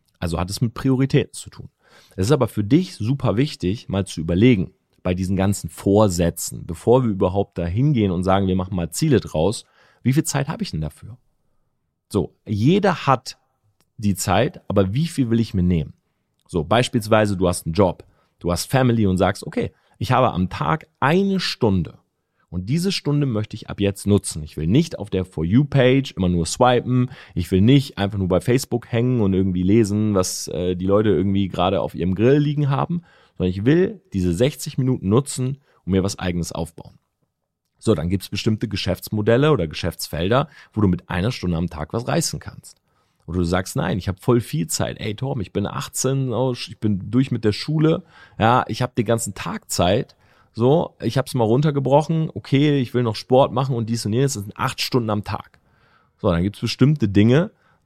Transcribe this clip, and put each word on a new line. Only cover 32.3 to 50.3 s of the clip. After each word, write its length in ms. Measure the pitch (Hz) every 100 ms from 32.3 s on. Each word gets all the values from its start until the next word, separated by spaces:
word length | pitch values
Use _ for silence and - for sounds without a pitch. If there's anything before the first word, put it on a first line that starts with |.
| 147
liegen 320 | 147 147 139
haben, 320 | 135 147 170 - _ _ -
sondern 140 | 92
ich 140 | 95 113
will 340 | 165 185 214 _
diese 200 | 98 90
sechzig 440 | 85 127 - - -
Minuten 320 | 127 127 95
nutzen 480 | 113 139 - 127 139 _ _
und 80 | -
mir 120 | 95
was 140 | 95 -
Eigenes 360 | 90 87 82
aufbauen." 460 | - 85 - - - _ _ _ _ _ _ _ _
So, 140 | -
dann 160 | 95 85
gibt's 200 | 92 -
bestimmte 380 | 98 113 107 107
Geschäftsmodelle 840 | 101 - 90 - 107 107 117 151
oder 160 | 139 80
Geschäftsfelder, 800 | 76 87 - - 73 92 123 165 - -
wo 80 | -
du 60 | 101
mit 220 | 87 -
einer 220 | 90 104
Stunde 260 | - 90 82
am 120 | 87
Tag 240 | 73 73
was 140 | 113 123
reißen 320 | 156 160 151
kannst. 420 | - - - - _ _ _ _ -
Oder 120 | 87
du 40 |
sagst, 320 | 85 90 - -
"Nein, 220 | - 98
ich 100 | 101
hab 160 | 92
voll 160 | - 120
viel 280 | - 151 165
Zeit. 320 | - 60 -
Ey, 140 | 110
Torben, 280 | 104 135 139
ich 120 | 92
bin 140 | 95 101
achtzehn, 640 | - - - 131 135 127
oh, 200 | 110 131
ich 260 | 123 - -
bin 320 | 110 95 101
durch 180 | 120 135
mit 140 | 117
der 80 | 107
Schule. 520 | 98 - 156 156 160 - - - -
Ja, 240 | 110 123 -
ich 140 | 110
hab 140 | 123 -
den 100 | 113
ganzen 300 | 113 - -
Tag 340 | - 214 -
Zeit. 460 | - 90 107 - _ _